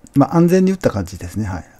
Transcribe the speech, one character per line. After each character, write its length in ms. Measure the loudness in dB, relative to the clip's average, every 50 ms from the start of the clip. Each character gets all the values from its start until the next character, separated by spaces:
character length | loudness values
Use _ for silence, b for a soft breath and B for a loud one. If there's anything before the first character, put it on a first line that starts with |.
| _ -4 2
ま 140 | 2 2 2
あ、 80 | 4
安 140 | 2 4 4
全 160 | 4 4 2
に 60 | 2
打 40 | 0
っ 20 | 0
た 140 | -2 -2
感 140 | -2 -2 -8
じ 120 | -8 -10 -12
で 100 | -12 -10
す 100 | -8 -6
ね。 80 | -6
は 140 | -6 -6 -8
い。 60 | -10 -14 _